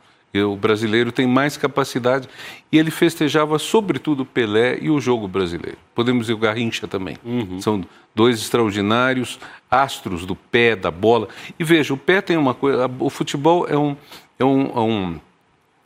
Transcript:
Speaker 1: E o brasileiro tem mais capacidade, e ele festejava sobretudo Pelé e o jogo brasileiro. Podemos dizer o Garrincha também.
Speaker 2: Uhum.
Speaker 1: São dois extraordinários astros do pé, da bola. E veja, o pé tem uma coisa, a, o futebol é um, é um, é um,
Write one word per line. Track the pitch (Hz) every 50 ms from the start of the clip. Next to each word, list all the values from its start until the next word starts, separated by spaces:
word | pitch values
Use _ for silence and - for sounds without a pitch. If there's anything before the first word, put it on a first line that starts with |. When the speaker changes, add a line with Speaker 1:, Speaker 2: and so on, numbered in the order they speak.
| _ _ _ _ _ _ -
Speaker 1:
E | 101
o | 101 104 101 98
brasileiro | 104 113 107 104 117 107 104 120 120 117
tem | 113 - 131
mais | 123 123 131 139 147 - -
capacidade, | - 139 - 143 135 - - 135 120 123 131 135 127 - - - - - - - _ -
e | - 156
ele | 160 160
festejava | - - 170 165 - - 160 143 131 156 151 151 156 151
sobretudo | - - - 226 214 180 - - - 156 151 131 131
Pelé | - - 135 117 104 104 110 120 123 127 -
e | - 156
o | 156 147
jogo | 120 123 123 117 104 95
brasileiro. | 92 98 92 85 85 82 - - - - _ _ -
Podemos | 117 117 123 123 123 113
dizer | 113 113
o | 107
Garrincha | 113 110 107 120 120 113 - - -
também. | 87 101 98 95 85 69 - -
Speaker 2:
Uhum. | 117 120 123 110 90 92 92
Speaker 1:
São | 98 110 107 98 82 - - - _ _ -
dois | 107 113 123 123 110
extraordinários | 107 - - 120 117 107 95 104 101 104 110 120 127 131 131 127 120 - - - - - - - _ -
astros | 120 127 139 135 - - - 104 92 85 90
do | 92 92
pé, | - _ - - 120 117 117 110
da | 98 92 87
bola. | 80 87 101 110 120 117 104 - - - - - - -
E | 170
veja, | 156 170 160 135 - 139
o | 135
pé | - - 180 196
tem | 196 - 175 160
uma | 143 131 120
coisa, | - - 139 131 120 127
a, | 127 127 131
o | 117 135
futebol | - - 160 - - 147 139 160 170 175 170 -
é | 147 147
um, | 147 147 143 143 - - - - - _ _ -
é | 123
um, | 135 135 135 135 127 -
é | 123
um, | 110 110 113 104 95 90 82 78 - _ _ _ _ _ _ _ _ _ _ _ _